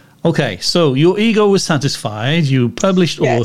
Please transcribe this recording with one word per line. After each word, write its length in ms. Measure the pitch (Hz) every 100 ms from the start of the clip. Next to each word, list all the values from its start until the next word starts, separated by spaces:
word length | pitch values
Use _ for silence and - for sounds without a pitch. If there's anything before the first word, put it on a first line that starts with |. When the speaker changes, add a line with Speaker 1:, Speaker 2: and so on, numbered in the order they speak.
| - _
Speaker 1:
Okay, 340 | 170 156 131 92
so 360 | - 175 160
your 240 | 127 165 190
ego 300 | 226 214 208
was 160 | 196
satisfied. 800 | - 151 139 - 110 107 120 165
You 240 | 143 135 120
published 500 | - 196 185 170 -
Speaker 2:
Yes. 200 | 123 117